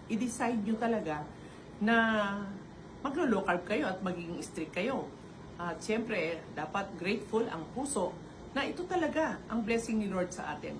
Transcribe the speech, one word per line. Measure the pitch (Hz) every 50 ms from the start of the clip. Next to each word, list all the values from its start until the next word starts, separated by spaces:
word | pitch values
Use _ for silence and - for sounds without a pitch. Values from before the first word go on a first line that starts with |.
| - -
I-decide | 226 202 254 233 - - 254 226 247 220 202
nyo | 220 220 214
talaga | 240 226 226 214 175 156 151 151 151 - - - - - - - - - - - 208
na | 220 233 226 226 226 220 214 202 202 202 202 202 196 - - - - - - - - - - -
maglo-low | 285 269 339 339 254 208 190 190
carb | - 175 180 - -
kayo | 214 277 285 190
at | 185 -
magiging | 196 185 175 170 170 165 170 143
strict | 151 - - - 156 156
kayo. | - 180 196 262 269 208 - - - - - - - - - - - -
At | 175 175 160 - -
siyempre, | - 214 233 226 233 214 185 160 165 165 160 - - -
dapat | 143 156 156 - 196 196 196 180
grateful | 170 175 190 226 220 - - 214 220 254
ang | - - 165 156 - -
puso | 240 285 - - 208 180 - - - - - - - - - -
na | 277 285
ito | - - - 349 -
talaga | 370 359 320 285 - 311 320 254 190 185 - -
ang | 220 233
blessing | 208 208 233 226 226 - 220 214
ni | 208 190
Lord | 185 185 180 175
sa | - - - - 147
atin. | 143 156 156 147